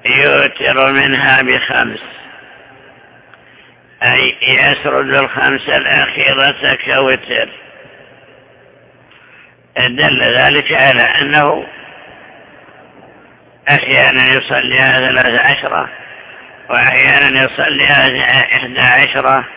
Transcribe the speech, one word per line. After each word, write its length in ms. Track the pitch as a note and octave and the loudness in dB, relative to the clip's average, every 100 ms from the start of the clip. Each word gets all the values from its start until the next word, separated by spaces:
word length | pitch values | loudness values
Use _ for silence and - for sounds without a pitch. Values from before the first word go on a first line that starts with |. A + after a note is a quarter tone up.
| B2+ | -2
يوتر 840 | C3+ C#3+ C#3 C#3+ - C3+ C3 C3+ | 0 2 2 0 -2 -2 2 2
منها 500 | C3+ C#3 C3+ C#3 C3+ | 2 0 0 2 2
بخمس، 600 | B2+ B2+ - B2+ A#2+ A2 - - - - - - - - - - - - - - - - - _ _ - | 2 -2 -2 -2 -4 -6 -16 -20 -20 -20 -20 -20 -20 -20 -20 -20 -20 -20 -20 -20 -20 -20 -20 _ _ -6
أي 320 | A#2+ B2 C3 - | -2 0 -2 -4
يسرد 720 | B2+ C3 C#3 C#3 C#3 C3 C3+ | -2 0 0 0 -2 -2 0
الخمس 560 | C#3 C3+ - C3+ C3+ C#3+ | 0 0 -2 -2 -2 -2
الأخيرة 1080 | D3 C#3 C#3 C#3 D#3 C#3+ C3+ C#3 C#3 C#3 C3 - | -2 0 -2 -2 -2 -2 0 0 0 -4 -4 -2
كوتر. 640 | C3+ C3+ C3 - A#2+ A2+ - - - - - - - - - - _ - - _ _ _ - - - - _ _ - | -2 0 -2 -4 -6 -6 -10 -20 -20 -20 -20 -20 -20 -20 -20 -20 _ -20 -20 _ _ _ -20 -20 -20 -20 _ _ -4
دل 460 | B2+ B2 D3+ C3+ B2 A#2+ | -4 0 -2 0 0 2
ذلك 340 | C#3 C#3+ C#3 | 2 2 0
على 280 | D3 C3+ B2 | 0 2 2
أنه 640 | A#2 D3 C#3+ D3+ D3 - - - - - - - - - - - - - - - - - - - _ _ - | 0 0 0 2 2 -2 -6 -18 -20 -20 -20 -20 -20 -20 -20 -20 -20 -20 -20 -20 -20 -20 -20 -20 _ _ -2
أحيانا 580 | C#3+ - C3+ C3 C3 B2+ | -2 0 0 2 2 2
يصليها 760 | C3 A#2+ C3+ B2+ B2+ C3 C3 B2+ | 0 0 -4 -2 0 2 2 0
ثلاث 320 | B2+ B2+ A#2+ | 0 2 2
عشرة 480 | - C#3 C#3+ - - - - - - - - - - | 0 0 -2 -4 -6 -10 -20 -20 -20 -20 -20 -20 -4
وأحيانا 760 | B2 B2 B2+ C3+ C#3+ C#3 C3+ | 0 0 2 2 4 4 2
يصليها 880 | C3 - D#3 C#3+ C#3 C#3+ C3 C3 B2+ C3 B2+ B2+ | 0 -2 -4 0 2 4 2 0 0 2 2 -2
إحدى 260 | B2+ C3 | -4 -2
عشرة 640 | B2+ B2+ C3 C3+ C3 C3+ B2+ | 2 4 2 0 2 0 -2